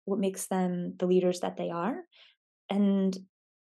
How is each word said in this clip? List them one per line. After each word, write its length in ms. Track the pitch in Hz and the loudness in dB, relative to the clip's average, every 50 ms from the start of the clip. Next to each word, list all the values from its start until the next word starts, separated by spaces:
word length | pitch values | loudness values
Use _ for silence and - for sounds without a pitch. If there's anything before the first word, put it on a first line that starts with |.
| - | -6
what 120 | 190 202 | -4 -2
makes 300 | 220 190 190 190 190 - | 0 0 -2 -2 -4 -6
them 480 | - 196 185 185 180 180 175 175 180 185 | -2 0 0 0 0 0 -2 -4 -6 -4
the 80 | - 185 | -2 2
leaders 360 | 180 185 185 180 180 180 - | 4 4 4 4 2 0 0
that 140 | - 185 185 | -4 -6 -4
they 140 | - 175 175 | -4 -6 -4
are. 280 | 170 170 175 214 294 370 349 _ _ - - - _ _ _ _ _ _ _ - | -4 -2 -2 -4 -4 -6 -8 _ _ -20 -20 -20 _ _ _ _ _ _ _ -4
And 480 | 196 202 202 196 196 196 190 190 185 - - - _ _ _ _ _ _ | 0 2 4 4 4 4 2 0 0 -4 -8 -16 _ _ _ _ _ _